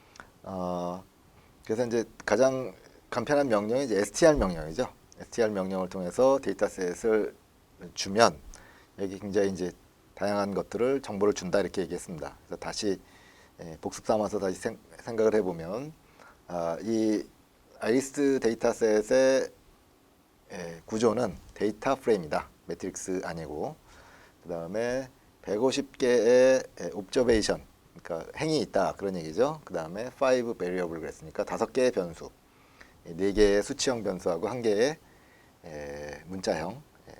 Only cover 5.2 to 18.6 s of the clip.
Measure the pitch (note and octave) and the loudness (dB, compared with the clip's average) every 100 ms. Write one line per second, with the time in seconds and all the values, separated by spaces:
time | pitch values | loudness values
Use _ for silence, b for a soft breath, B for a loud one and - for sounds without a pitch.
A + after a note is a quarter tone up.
5.2 | - - A2 G2 F#2+ F#2+ F#2 F#2+ F2 G2+ | -8 0 0 0 -2 -2 -4 -4 -4 2
6.2 | C3 C3+ G2+ F#2 G2+ - F2+ F2 A2+ A2 | 4 4 0 0 -2 0 -4 -2 2 2
7.2 | F#2+ - _ _ _ - F2+ - F#2+ G2+ | 2 -6 _ _ _ -20 -14 -8 -2 6
8.2 | A2 D2+ - B B B B - G2 F#2+ | 6 6 -8 B B B B -8 -8 -6
9.2 | G2+ G2 G2 F2 F2+ - _ _ _ - | -2 2 2 0 -6 -6 _ _ _ -6
10.2 | G2 G2+ G3+ B2+ - G2+ B2 C#3 B2 G2+ | -2 0 0 -2 -4 -2 0 -2 -4 0
11.2 | G2+ G2+ F2+ G2+ F2+ G2+ E2 F2 - D#2+ | 0 0 0 0 0 -4 -4 -6 -8 -10
12.2 | C#2+ - - F2 E2 - G#2 F#2 b b | -12 -14 -14 -12 -10 -4 -2 -2 b b
13.2 | b b b - E2+ D#2 G2 - - G#2+ | b b b -18 -16 -10 -10 -6 -2 0
14.2 | G2+ G2+ F#2+ F2+ A#2 G2+ - - B2 A2+ | 0 -2 -2 -4 -8 -8 -16 -16 -6 0
15.2 | A2 G#2+ F#2 E2 E2 A2+ D3+ - B B | 2 4 0 -4 -6 -8 -10 -14 B B
16.2 | B B - F2 E2+ E2 G#2 A2 A2 G#2 | B B -10 -4 -4 -4 -2 0 2 0
17.2 | - _ _ _ _ - A2 C3 C3+ D3 | -2 _ _ _ _ -6 0 0 0 0
18.2 | C#3 C3+ A2+ A2+ | 0 2 0 0